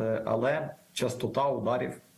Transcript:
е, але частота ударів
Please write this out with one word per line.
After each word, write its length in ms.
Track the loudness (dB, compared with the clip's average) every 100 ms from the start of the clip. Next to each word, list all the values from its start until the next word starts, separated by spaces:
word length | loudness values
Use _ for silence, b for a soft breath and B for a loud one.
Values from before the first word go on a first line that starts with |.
е, 220 | 0 0 0
але 500 | 2 2 0 -2 -10 -12
частота 560 | -2 -2 0 -2 0 2
ударів 520 | 2 0 0 0 -6 -14